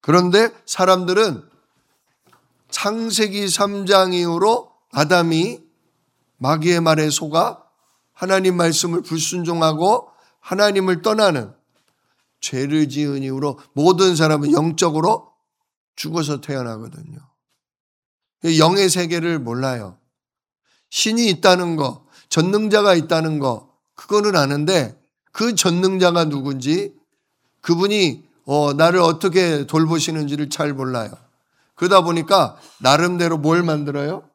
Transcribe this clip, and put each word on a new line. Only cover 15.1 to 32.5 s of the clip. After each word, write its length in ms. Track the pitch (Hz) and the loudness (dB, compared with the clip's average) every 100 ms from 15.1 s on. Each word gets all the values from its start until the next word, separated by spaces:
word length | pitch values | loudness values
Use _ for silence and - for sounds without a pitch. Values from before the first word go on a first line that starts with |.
| 226 - _ _ _ _ _ _ - | -2 -4 _ _ _ _ _ _ -14
죽어서 440 | 156 165 147 143 | -8 -6 -4 -6
태어나거든요. 800 | - 135 120 110 113 117 110 - _ _ _ _ _ _ _ _ _ _ _ _ 165 160 | -6 -8 -8 -10 -14 -18 -20 -20 _ _ _ _ _ _ _ _ _ _ _ _ 0 4
영의 300 | 156 196 190 | 4 4 0
세계를 500 | 180 170 170 170 160 | 0 -2 -4 -4 -4
몰라요. 600 | 117 120 131 123 98 92 _ _ _ _ _ _ _ _ _ | -6 -6 -4 -6 -10 -20 _ _ _ _ _ _ _ _ _
신이 400 | - 220 226 233 | -4 -2 0 0
있다는 480 | 180 196 180 175 160 | 4 4 4 0 -4
거, 300 | 135 - _ _ _ | -6 -8 _ _ _
전능자가 640 | - 175 208 214 208 202 | -2 0 0 2 2 4
있다는 440 | 175 160 165 160 151 | 2 0 -2 -2 -4
거, 380 | 135 117 _ _ _ | -4 -6 _ _ _
그거는 400 | - - 208 208 | -20 -2 0 2
아는데 640 | 180 139 143 151 185 117 - _ _ _ | 2 2 0 0 0 -2 -10 _ _ _
그 240 | - 226 | -4 -4
전능자가 680 | 196 190 175 190 190 180 170 | 0 0 0 0 2 2 2
누군지, 720 | 160 143 135 135 127 170 202 _ _ _ _ _ _ _ | -2 -4 -6 -6 -4 -4 -4 _ _ _ _ _ _ _
그분이, 680 | - 170 202 208 175 120 _ _ - | -2 0 0 2 0 -2 _ _ -4
어, 260 | 147 147 | 0 0
나를 280 | 143 165 180 | 2 4 4
어떻게 680 | 170 160 196 175 175 151 135 | 2 2 0 0 0 -2 -2
돌보시는지를 840 | 160 160 165 156 160 147 147 147 | 0 0 0 -2 -4 -6 -6 -8
잘 240 | - 147 | -4 -6
몰라요. 380 | 135 131 123 107 95 _ _ _ _ _ | -4 -6 -6 -8 -14 _ _ _ _ _
그러다 260 | _ 180 190 | _ 4 4
보니까 540 | 170 165 156 196 135 | 4 -4 2 2 2